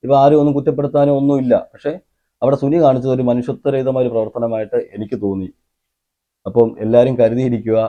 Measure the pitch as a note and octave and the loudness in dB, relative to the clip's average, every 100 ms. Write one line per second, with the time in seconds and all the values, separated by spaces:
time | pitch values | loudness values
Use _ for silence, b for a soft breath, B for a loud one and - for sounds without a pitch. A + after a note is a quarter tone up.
0 | B2+ C#3 C#3 D3+ D3 C#3+ C#3 C#3 C#3+ D3 | 2 4 4 4 2 0 -2 -4 -2 0
1 | C#3+ C#3 C#3 C#3 B2+ G#2+ - - C#3+ F3 | 2 2 2 0 2 0 0 -10 -8 -8
2 | _ _ _ _ B2 C#3 C#3 E3 D3+ C3 | _ _ _ _ -2 0 0 2 2 2
3 | C3 C3 B2 A#2+ A#2+ C3 D3 C3+ C3 C3 | 0 -2 0 -2 -4 -6 -4 -2 -2 -2
4 | B2+ A2+ G#2+ A#2+ A#2 A2+ G#2+ A#2+ - G#2 | -2 -2 -4 -4 -6 -4 -4 -4 -6 -10
5 | G#2 A#2+ G2+ G2 F#2 _ _ _ _ _ | -10 -6 -4 -4 -8 _ _ _ _ _
6 | _ _ _ _ - A#2+ A2+ A#2 A2 A#2+ | _ _ _ _ -4 2 2 0 0 4
7 | B2+ B2 A2+ A#2 B2+ A#2 G#2 A2 | 4 2 0 2 -2 -2 -2 -2